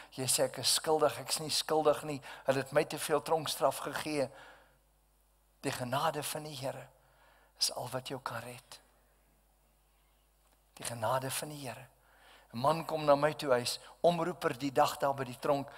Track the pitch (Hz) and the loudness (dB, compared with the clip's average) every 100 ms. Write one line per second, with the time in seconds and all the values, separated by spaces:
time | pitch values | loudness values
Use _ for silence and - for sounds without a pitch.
0 | - - 127 - 131 131 123 - - 156 | -14 -4 0 2 2 2 0 2 2 4
1 | 147 - 135 - 156 - - 156 151 143 | 4 2 -4 -4 -2 -2 0 4 4 4
2 | 156 139 - - - 135 127 147 147 156 | 0 -8 -8 -6 0 0 2 2 2 -4
3 | - 143 - 160 143 - 147 - 151 135 | 0 0 2 -2 -2 2 2 2 -6 -6
4 | 156 151 127 - - - - _ _ _ | -4 -2 -2 -4 -20 -20 -20 _ _ _
5 | _ _ _ _ _ _ 139 - 123 135 | _ _ _ _ _ _ -6 -4 -2 0
6 | 156 147 139 156 151 139 131 131 131 _ | 0 -2 -6 -6 -8 -8 -8 -8 -14 _
7 | _ _ - _ _ _ - - 123 131 | _ _ -20 _ _ _ -2 -2 -6 -6
8 | 131 135 - 117 120 123 - - _ _ | -6 -8 -6 -8 -10 -16 -18 -20 _ _
9 | _ _ _ _ _ _ _ _ _ _ | _ _ _ _ _ _ _ _ _ _
10 | _ _ _ _ _ _ _ - 143 120 | _ _ _ _ _ _ _ -12 -8 -2
11 | 110 131 135 - 151 147 135 113 131 _ | 0 0 0 -4 -6 -8 -10 -10 -16 _
12 | _ _ - - _ 117 135 165 156 160 | _ _ -20 -20 _ 0 2 2 0 0
13 | 151 143 151 151 147 123 120 - - - | 4 6 4 0 2 2 2 -6 -10 2
14 | 165 170 165 - 165 123 139 135 147 - | 4 4 -2 0 -2 0 0 4 4 4
15 | 139 135 127 123 151 143 135 | 0 0 -4 -4 0 0 0